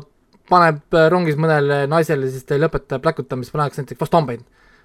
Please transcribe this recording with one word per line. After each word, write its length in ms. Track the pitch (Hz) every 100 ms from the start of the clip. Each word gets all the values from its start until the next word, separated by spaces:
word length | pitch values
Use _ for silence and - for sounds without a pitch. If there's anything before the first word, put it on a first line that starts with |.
| - _ _ _ _
paneb, 300 | 180 165 147 -
äh, 160 | 165 160
rongis 260 | 180 165 147
mõnele 440 | 160 151 143 143 139
naisele, 420 | 160 160 147 131
siis 160 | 131 -
ta 100 | 143
ei 60 |
lõpeta 360 | 160 143 - 135
pläkutamist, 500 | 160 156 127 127 120
pannakse 300 | 151 143 -
näiteks 180 | 131 -
vastu 180 | 156 170
hambaid 280 | 135 120 - _ _ _